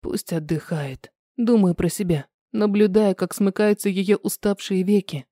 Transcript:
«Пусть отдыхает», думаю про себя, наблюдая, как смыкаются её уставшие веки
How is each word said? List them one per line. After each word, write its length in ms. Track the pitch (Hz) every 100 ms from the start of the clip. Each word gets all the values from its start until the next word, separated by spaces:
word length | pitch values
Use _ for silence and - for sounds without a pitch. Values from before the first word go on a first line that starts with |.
«Пусть 300 | - - -
отдыхает», 800 | 170 156 160 - 160 139 131 - _ _ -
думаю 380 | 233 233 190
про 140 | 175 180
себя, 400 | - 190 160 - _ _
наблюдая, 640 | 220 214 202 208 196 214
как 200 | 185 180
смыкаются 540 | - 202 190 208 208 202
её 280 | 190 190 202
уставшие 640 | - - 208 196 - 190
веки 440 | 185 208 190 147 -